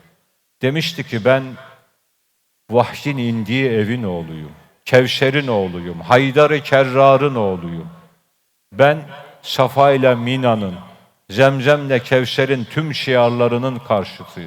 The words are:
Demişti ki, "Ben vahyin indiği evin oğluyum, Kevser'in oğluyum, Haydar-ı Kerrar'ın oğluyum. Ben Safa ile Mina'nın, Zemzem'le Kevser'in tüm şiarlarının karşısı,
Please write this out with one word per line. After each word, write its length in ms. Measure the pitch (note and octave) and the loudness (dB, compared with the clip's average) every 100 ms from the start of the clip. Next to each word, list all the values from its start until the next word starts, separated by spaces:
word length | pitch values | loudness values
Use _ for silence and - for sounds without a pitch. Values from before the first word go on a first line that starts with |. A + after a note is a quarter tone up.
| _ _ _ _ _ _ | _ _ _ _ _ _
Demişti 440 | C3 D#3 D#3 - C3+ | -4 -2 -6 -8 -8
ki, 180 | A2+ | -2
"Ben 180 | A#2+ C3+ C3 A2+ - _ _ _ _ _ _ _ _ _ - | 2 2 -2 -14 -20 _ _ _ _ _ _ _ _ _ -2
vahyin 480 | A#2+ A#2 - D3 C3+ | 0 0 -4 -6 -4
indiği 500 | A#2+ A2+ G#2 C3 C3 | -4 -4 -4 -2 0
evin 340 | A2+ G#2 B2 | 0 -2 -4
oğluyum, 500 | G2+ F2 D#2+ D#2 D2+ - _ _ | -4 -6 -8 -12 -14 -20 _ _
Kevser'in 640 | - B2+ B2 - C3+ C#3+ C3+ | 2 4 4 0 -2 -2 -2
oğluyum, 540 | G#2 F#2 F2 F2 E2 | -2 -2 -6 -10 -8
Haydar-ı 600 | - B2 C3+ C3+ D3 D3 | 0 2 2 2 2 2
Kerrar'ın 760 | C#3+ C3+ C3 C3+ C#3 C3+ C#3+ | 2 2 2 4 6 4 2
oğluyum. 540 | B2 G2+ F2+ E2+ E2 D#2+ - _ _ _ _ _ _ _ | -2 -2 -4 -8 -10 -12 -18 _ _ _ _ _ _ _
Ben 260 | G2+ C#3+ D#3 C#3+ - - - | 2 2 2 -6 -18 -20 -20
Safa 500 | - - B2 C#3 C#3 | -6 -2 0 4 4
ile 220 | C3+ B2+ | 4 2
Mina'nın, 600 | A#2+ A#2+ C3 B2 A2 G2 F2+ - - _ _ - | 2 -2 -2 0 0 -4 -8 -16 -20 _ _ -4
Zemzem'le 680 | G2+ C3+ C3+ B2+ D3 C#3 B2 | 2 4 4 2 0 0 -2
Kevser'in 680 | - B2+ A#2 - C3+ C3 | 0 0 0 -2 -2 -2
tüm 300 | A2 D3+ D#3+ | -4 -6 -6
şiarlarının 840 | C3 C3+ B2 A#2+ A#2+ A#2+ A#2+ C3 B2 | -6 0 2 2 2 0 0 -4 -6
karşısı, 600 | - G#2 F2+ - - F#2 | -2 -2 -4 -12 -18 -16